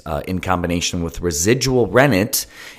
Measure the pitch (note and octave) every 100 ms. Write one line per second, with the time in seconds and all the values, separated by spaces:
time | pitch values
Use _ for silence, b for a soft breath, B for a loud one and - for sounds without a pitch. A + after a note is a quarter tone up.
0 | D#2+ D#2 - F2+ F#2+ F2 E2+ F2 - F2+
1 | E2 - F2 D#2 F#2 C3 C3 B2+ F#2+ A#2
2 | C#3+ F#2+ A2 - - B B